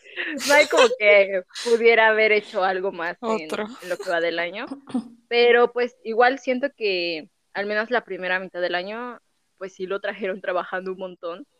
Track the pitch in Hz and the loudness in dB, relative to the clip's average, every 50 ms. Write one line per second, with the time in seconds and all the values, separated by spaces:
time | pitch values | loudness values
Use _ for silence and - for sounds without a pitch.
0 | _ - - - - 330 311 269 254 262 285 294 302 - - - 254 226 247 - | _ -20 -12 -10 -10 -8 -8 -6 0 4 6 6 6 4 6 4 4 4 4 2
1 | 214 208 208 202 196 190 196 185 180 _ - - - 240 233 226 233 233 233 226 | 4 6 6 6 6 4 0 -6 -6 _ -14 -8 0 0 2 4 6 6 6 6
2 | 220 220 220 214 220 214 214 208 208 - - 202 185 190 190 185 185 196 185 175 | 6 4 4 4 4 4 2 2 0 -4 -4 -2 0 0 0 -2 -4 -6 -6 -6
3 | 165 175 175 - 247 226 220 208 156 156 208 202 214 208 254 - - 180 175 - | -8 -8 -8 -8 -4 -4 -4 -4 -4 -6 -8 -8 -8 -10 -10 -14 -8 -8 -8 -8
4 | - 185 175 165 165 170 165 170 170 175 - 311 254 - 277 277 _ - - 247 | -4 -4 -2 -2 -2 -2 -2 -4 -6 -6 -6 -10 -10 -12 -12 -14 _ -8 -8 -8
5 | - - - _ _ - 233 240 240 240 240 240 240 233 - 240 240 240 _ _ | -8 -8 -18 _ _ -2 2 4 4 6 6 6 4 2 2 -2 -6 -6 _ _
6 | - 226 226 214 247 247 269 269 - 269 254 254 269 285 _ - 226 202 185 180 | -10 -6 2 4 4 4 4 0 -4 -4 -4 -2 -2 -6 _ -4 -4 -2 -2 -2
7 | 175 175 165 147 - - _ _ _ _ - 190 202 208 208 214 226 226 247 226 | -2 -4 -6 -6 -10 -14 _ _ _ _ -10 -8 -6 -4 -4 -4 -4 -2 -2 -4
8 | - - 190 175 185 180 185 185 190 175 - 175 180 175 175 180 180 202 214 233 | -4 -4 -12 -8 -6 -4 -4 -4 -6 -8 -8 -4 -4 -2 -2 -4 -6 -6 -10 -12
9 | 247 247 233 - _ _ _ _ _ _ _ - 190 190 _ - 190 180 196 202 | -12 -14 -14 -18 _ _ _ _ _ _ _ -16 -16 -14 _ -12 -8 -6 -6 -6
10 | - 202 208 190 220 190 190 190 - 190 180 175 - - - 185 185 190 190 190 | -6 -6 -8 -6 -6 -8 -8 -6 -6 -4 -4 -4 -4 -6 -8 -8 -8 -8 -10 -10
11 | 190 185 180 - - 165 170 190 285 _ _ | -10 -14 -14 -12 -12 -12 -12 -12 -16 _ _